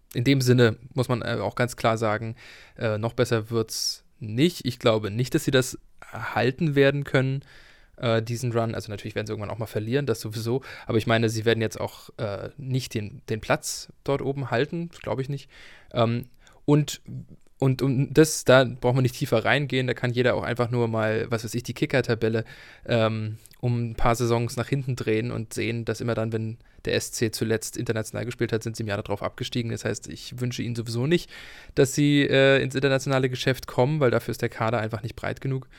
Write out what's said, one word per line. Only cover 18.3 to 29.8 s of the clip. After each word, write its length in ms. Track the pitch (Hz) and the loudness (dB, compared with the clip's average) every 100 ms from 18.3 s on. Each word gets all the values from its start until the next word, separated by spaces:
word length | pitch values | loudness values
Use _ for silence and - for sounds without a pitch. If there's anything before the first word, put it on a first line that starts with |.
| - | 4
da 200 | - 131 | 6 6
braucht 320 | 123 123 123 127 | 6 2 0 2
man 80 | |
nicht 100 | 131 | 2
tiefer 300 | - 139 113 | 0 0 2
reingehen, 420 | 104 131 139 131 127 | 4 2 2 0 -2
da 80 | |
kann 180 | 117 123 | -2 -2
jeder 220 | 120 120 | 2 2
auch 80 | 101 | 2
einfach 260 | 85 120 117 | 0 -2 0
nur 160 | 120 113 | 0 0
mal, 380 | 113 110 110 120 | 0 0 0 -2
was 140 | 113 | -4
weiß 100 | 113 | -4
ich, 80 | 123 | -6
die 120 | - | -6
Kicker-Tabelle, 680 | - 151 135 120 110 110 113 - - - - - | -4 0 0 2 0 0 0 -4 -10 -20 -16 -2
ähm, 500 | 120 113 110 107 110 - - | 2 2 0 -4 -8 -14 -6
um 300 | 123 120 117 | -2 0 -2
ein 40 | |
paar 220 | 113 120 117 | 2 2 4
Saisons 400 | 117 117 117 - | 2 2 0 -4
nach 100 | 113 | -4
hinten 280 | 139 131 123 | -4 -2 -4
drehen 340 | 113 110 120 | 0 0 -2
und 240 | 113 110 | -6 -6
sehen, 300 | - 104 117 | -4 -4 -4
dass 160 | 113 110 | -4 -4
immer 160 | 120 113 | -2 -2
dann, 160 | 113 | -2
wenn 260 | 110 110 113 - - - | -2 -4 -8 -16 -10 -2
der 80 | 110 | -2
S 160 | - | -2
C 180 | - 110 | -2 -2
zuletzt 460 | - 110 110 - - | -2 -2 -2 -4 -6
international 480 | 120 110 107 107 | -4 -4 -4 -6
gespielt 280 | 110 - 117 | -8 -4 -2
hat, 120 | 110 | -2
sind 100 | 113 | -4
sie 80 | 110 | -6
im 60 | 110 | -4
Jahr 120 | 101 | -4
darauf 220 | - 101 | -4 -4
abgestiegen. 480 | - - 120 127 117 | -4 -6 -6 -4 -4
Das 140 | 113 | -4